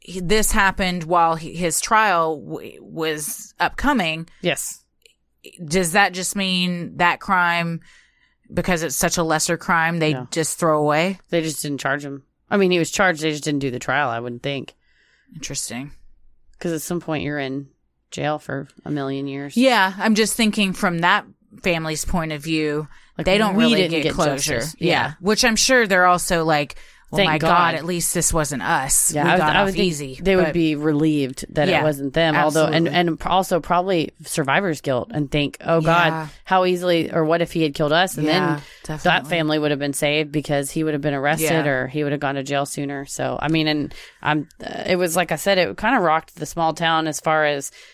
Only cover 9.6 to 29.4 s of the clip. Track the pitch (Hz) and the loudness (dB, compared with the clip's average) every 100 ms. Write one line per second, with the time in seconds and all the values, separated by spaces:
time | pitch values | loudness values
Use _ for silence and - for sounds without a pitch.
9.6 | - 170 165 170 156 135 123 165 156 - | 0 2 2 2 0 0 -4 -4 -4 0
10.6 | 170 151 147 151 180 190 _ 170 160 139 | 2 2 2 2 0 -4 _ -2 -2 -4
11.6 | 151 139 139 143 143 139 - _ - 202 | -6 -4 -4 -4 -6 -14 -16 _ -2 2
12.6 | 185 180 160 - 190 156 156 151 151 143 | 4 4 2 2 2 2 -2 -4 -4 -2
13.6 | 139 123 - 135 139 117 123 120 143 139 | -2 -4 -2 -2 -2 -4 -8 -8 -8 -8
14.6 | - - _ _ _ _ _ 165 - 139 | -10 -16 _ _ _ _ _ -16 -10 -8
15.6 | - 117 143 - - - - _ _ - | -8 -10 -14 -18 -20 -20 -20 _ _ -10
16.6 | 175 160 - 175 160 151 143 147 135 135 | -6 -4 -4 -6 -4 -4 -4 -6 -6 -8
17.6 | 139 _ _ _ _ - 147 151 - 139 | -10 _ _ _ _ -6 -4 -4 -6 -8
18.6 | 139 - - 147 135 139 139 139 143 226 | -10 -14 -8 -6 -4 -6 -6 -8 -4 2
19.6 | 262 226 190 190 208 214 214 - 220 208 | 4 4 2 0 0 2 2 2 0 2
20.6 | 196 180 196 170 175 202 - - _ - | -2 0 -2 2 2 2 0 -16 _ -6
21.6 | 190 165 160 151 - 180 160 151 151 156 | -2 -2 -2 -6 -2 -2 -2 -6 -4 -2
22.6 | 151 147 151 - - - 160 202 214 196 | 0 -2 -6 -14 -16 -4 2 2 2 4
23.6 | 240 208 175 160 143 - 151 135 - 123 | 4 4 2 0 0 0 0 0 -2 -2
24.6 | 156 - 175 147 120 156 180 214 247 220 | -4 -2 0 0 -2 -4 -2 2 2 2
25.6 | - 262 214 185 180 180 - 175 160 151 | 4 4 4 4 6 4 2 0 2 0
26.6 | 147 - - - - - 185 156 160 175 | 0 -8 -20 -20 -4 0 2 2 4 4
27.6 | 170 160 165 175 170 180 - 156 151 135 | 4 0 -4 -2 -2 0 0 0 0 -2
28.6 | 98 160 139 - - 147 143 180 | -2 0 2 0 2 2 4 4